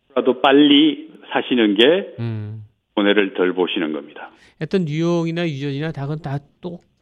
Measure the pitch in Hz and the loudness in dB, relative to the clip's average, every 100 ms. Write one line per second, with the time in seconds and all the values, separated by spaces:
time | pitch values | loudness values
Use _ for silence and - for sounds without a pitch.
0 | _ 131 120 123 143 139 147 143 156 139 | _ -2 0 2 4 6 6 6 4 0
1 | - - - 135 - 127 107 101 123 185 | -8 -20 -8 -6 -2 0 2 4 4 4
2 | 185 - 117 110 104 110 107 _ _ - | -2 -8 -8 -8 -10 -14 -18 _ _ 0
3 | 101 101 95 95 92 90 87 101 80 76 | 2 2 0 0 -2 0 -2 -2 -4 -6
4 | 69 - - _ _ _ 156 196 165 151 | -10 -16 -20 _ _ _ -6 -4 -2 -2
5 | 170 175 165 165 170 139 143 139 156 - | -2 -2 -2 -4 -4 -4 -6 -6 -6 -6
6 | 139 156 151 143 - _ 180 170 _ _ | -8 -8 -6 -8 -10 _ -14 -14 _ _